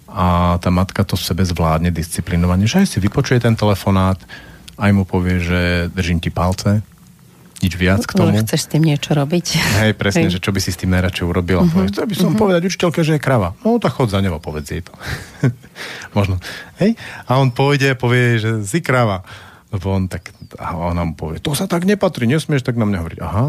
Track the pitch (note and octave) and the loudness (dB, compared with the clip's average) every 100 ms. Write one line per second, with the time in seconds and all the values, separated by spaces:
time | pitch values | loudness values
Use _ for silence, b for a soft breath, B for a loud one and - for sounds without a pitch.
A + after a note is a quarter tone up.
0 | - G2 F2+ F2 F2 F2 F2+ F2+ F#2 - | -12 -2 2 4 2 2 2 2 0 -2
1 | G2 F#2 - F2 F2+ E2+ E2 D#2+ F2 E2 | -2 -2 -4 -2 -2 0 0 2 0 -2
2 | D#2+ - F2+ F2 F2 F2+ A2 F3+ G3 - | -4 -6 -2 0 2 2 2 4 2 2
3 | G2+ - C3 B2+ A#2 A2 G#2+ F#2+ G#2 F#2+ | 0 0 2 2 2 2 2 0 2 2
4 | F#2+ F#2+ - B B B B - G#2 G2+ | 2 0 -6 B B B B -2 2 2
5 | F#2 F#2 F2+ F2+ F2 F2+ F2 F2 E2+ F#2 | 2 0 0 0 0 0 2 0 -2 -2
6 | F2 E2+ E2 - F2 F#2 G#2+ G#2 - - | -2 0 -2 -2 -2 0 0 0 -2 -18
7 | - - - - - - F2 - F#3 G3+ | -20 -20 -20 -20 -20 -4 -4 0 2 2
8 | - G3 - G#2+ A2+ D#3+ - D3+ D#3+ C#3+ | 2 2 4 2 0 -2 0 2 2 2
9 | - D3+ C#3 F3 - D#3+ - G#2 G#2+ G2+ | 0 -2 0 -2 0 -2 0 2 2 0
10 | G2+ E3+ G2+ F2+ - G2 - - F#2 F2+ | 0 2 0 0 -2 -2 -4 -4 0 2
11 | F#2 - E2+ F2 F2+ F2+ - E3 F#3+ G3+ | 0 -2 -2 -2 0 2 4 2 0 -2
12 | B3 G3 F3+ G#3+ G#3 E3+ F#3 - F3 F3 | -4 0 2 2 2 2 0 0 0 2
13 | D#3 D3+ C3 B2 F2 - A3 A#3 - - | 2 0 2 0 0 -2 0 2 0 0
14 | A#2 G2 G2 D#2 D#2 D#2 D2 E2 - - | 0 0 0 -4 -6 -8 -6 -10 -10 -14
15 | B B B B C3 - - B B B | B B B B -2 -2 -16 B B B
16 | B G#2 G2 F#2 B B B - G3 A3+ | B -2 -2 -2 B B B 0 0 0
17 | B B - C3 C3+ A#2 C#3 C#3+ C3+ A#2+ | B B -2 2 2 2 2 2 2 0
18 | A#2+ B2 A#2+ A#2 A2 A2 G2+ E3+ E3 B2+ | 2 2 2 2 0 -2 -2 -4 0 2
19 | A2+ F#2 - B B B B G2 F#2+ F#2+ | 2 0 -6 B B B B -6 -2 -2
20 | F#2 E2 - - - - - E2+ E2+ E2+ | -2 -6 -12 -20 -20 -12 -8 -4 -2 -2
21 | E2 - D#2 E2 D#3+ C#3 F#3+ F3+ F#3 G3+ | -2 -4 -8 -6 -4 -4 -2 0 0 2
22 | F#3+ - A#2 D#3 - C#3+ B2+ A#2 G#2 F#2+ | 0 0 0 0 0 -2 0 0 0 0
23 | E2 E2 F2 F#2+ | -4 -8 -4 0